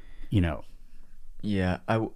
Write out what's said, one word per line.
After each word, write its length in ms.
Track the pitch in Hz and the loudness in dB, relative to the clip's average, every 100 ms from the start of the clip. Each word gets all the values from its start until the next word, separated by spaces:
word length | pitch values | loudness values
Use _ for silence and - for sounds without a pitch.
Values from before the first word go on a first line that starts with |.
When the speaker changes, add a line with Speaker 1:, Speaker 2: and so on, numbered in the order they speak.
| - - - | -10 -8 2
Speaker 1:
you 100 | 104 | 4
know. 220 | 85 69 - - - - - - - - | 4 2 -6 -12 -12 -10 -10 -8 -8 -4
Speaker 2:
Yeah, 380 | 107 98 92 90 - | 0 4 4 2 2
I, 180 | 110 110 | 2 2